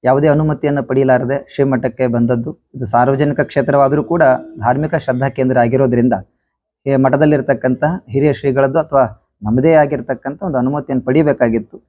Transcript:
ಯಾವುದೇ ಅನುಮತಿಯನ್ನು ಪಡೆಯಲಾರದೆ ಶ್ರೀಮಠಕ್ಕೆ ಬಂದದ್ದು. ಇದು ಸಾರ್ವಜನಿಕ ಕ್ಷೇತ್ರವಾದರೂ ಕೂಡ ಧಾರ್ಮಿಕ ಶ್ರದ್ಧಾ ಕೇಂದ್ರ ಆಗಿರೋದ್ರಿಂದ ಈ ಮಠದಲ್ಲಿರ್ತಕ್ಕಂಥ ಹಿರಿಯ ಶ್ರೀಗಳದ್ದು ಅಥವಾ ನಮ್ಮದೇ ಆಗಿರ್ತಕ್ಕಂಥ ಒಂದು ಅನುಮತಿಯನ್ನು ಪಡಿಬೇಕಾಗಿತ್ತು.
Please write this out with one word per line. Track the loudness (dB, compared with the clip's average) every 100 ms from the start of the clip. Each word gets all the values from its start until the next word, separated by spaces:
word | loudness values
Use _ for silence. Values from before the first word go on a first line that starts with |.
ಯಾವುದೇ | 2 2 2
ಅನುಮತಿಯನ್ನು | 2 0 0 -2 -2
ಪಡೆಯಲಾರದೆ | -2 0 2 2 0 -6 -6
ಶ್ರೀಮಠಕ್ಕೆ | -4 0 0 -2 -2 -2
ಬಂದದ್ದು. | 0 0 0 -4 -10 _
ಇದು | -12 -2
ಸಾರ್ವಜನಿಕ | 0 2 2 0 -2
ಕ್ಷೇತ್ರವಾದರೂ | -2 -2 0 2 2 0
ಕೂಡ | -2 2 2 2 -4 -6
ಧಾರ್ಮಿಕ | -2 -2 -2
ಶ್ರದ್ಧಾ | -4 -2 -2 -2
ಕೇಂದ್ರ | -2 0 2
ಆಗಿರೋದ್ರಿಂದ | 2 2 2 2 0 0 -6 _ _ _ _ _ -4
ಈ | 0
ಮಠದಲ್ಲಿರ್ತಕ್ಕಂಥ | 2 2 2 2 0 -2 -2 -2 -2 -4 -4
ಹಿರಿಯ | 0 0
ಶ್ರೀಗಳದ್ದು | 0 -2 0 0 0
ಅಥವಾ | 0 0 0 -2 _ _
ನಮ್ಮದೇ | -2 0 4
ಆಗಿರ್ತಕ್ಕಂಥ | 4 2 -2 -6 -8 -8 -8
ಒಂದು | -6 -2
ಅನುಮತಿಯನ್ನು | -2 -4 -4 -4
ಪಡಿಬೇಕಾಗಿತ್ತು. | 0 0 2 2 0 0 -6 -18